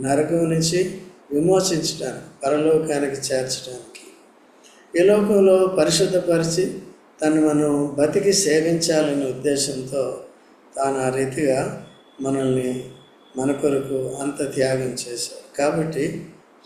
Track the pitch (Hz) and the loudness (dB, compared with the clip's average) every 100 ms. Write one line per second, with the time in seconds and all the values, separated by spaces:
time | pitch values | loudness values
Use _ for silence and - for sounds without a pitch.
0 | 135 143 156 170 165 160 160 180 190 - | -2 0 2 0 0 0 0 0 -2 -6
1 | - - - 143 175 190 185 160 - - | -16 -20 -4 0 4 4 2 -2 -4 -6
2 | 131 123 - - 139 151 156 156 160 143 | -8 -10 -16 -6 -2 2 2 2 2 -2
3 | 139 135 - 131 131 - 131 123 - - | -2 -4 -4 -2 -2 -6 -8 -14 -16 -20
4 | - - - _ _ _ - - - 170 | -20 -20 -20 _ _ _ -20 -20 -4 4
5 | 190 208 202 202 190 185 185 165 165 165 | 6 6 4 6 6 6 4 2 2 2
6 | 185 180 175 165 160 185 190 - - - | 2 0 2 0 2 0 -2 -4 -14 -20
7 | _ - 156 156 156 151 147 143 143 139 | _ -4 0 4 4 4 2 0 -2 0
8 | 151 202 190 190 151 156 165 165 170 156 | 2 2 2 2 2 2 2 0 2 2
9 | 147 143 131 123 147 139 151 131 131 139 | 2 0 -2 -2 -2 -2 -2 -6 -6 -4
10 | 123 - - - _ _ _ 135 135 135 | -4 -6 -14 -20 _ _ _ -4 -2 0
11 | 131 131 135 143 143 131 185 - - - | -2 -2 -2 0 0 0 -2 -8 -16 -20
12 | - - 135 135 131 131 127 127 - - | -20 -8 -4 -2 0 0 -2 -6 -10 -18
13 | - - _ 131 139 135 147 135 127 131 | -20 -20 _ -4 -2 0 0 0 -2 -4
14 | 127 135 143 143 135 139 131 131 127 120 | -4 -6 -8 -6 -6 0 0 0 -4 -6
15 | 123 117 - - - - 147 165 151 131 | -10 -10 -10 -12 -14 -2 0 0 -2 -4
16 | 160 - - - _ _ | -4 -6 -14 -20 _ _